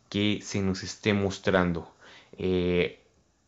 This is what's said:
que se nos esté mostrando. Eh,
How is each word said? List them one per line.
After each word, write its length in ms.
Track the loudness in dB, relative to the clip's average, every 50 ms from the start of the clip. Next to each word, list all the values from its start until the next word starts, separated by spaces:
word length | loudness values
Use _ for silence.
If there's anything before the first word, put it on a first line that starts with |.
| _ _
que 300 | -4 -2 0 0 0 -2
se 220 | -4 -6 -4 -2 -2
nos 220 | -2 -2 -4 -6
esté 280 | -10 -12 -4 0 0 2
mostrando. 800 | 2 0 -2 -2 -2 0 2 4 4 4 4 0 -2 -6 -10 -16 _ -20 -20 -20 -20 -20 -20 -12 -6
Eh, 600 | -4 -2 0 0 2 2 2 2 2 0 -2 -8 _ _ _ _ _ _ _ _ _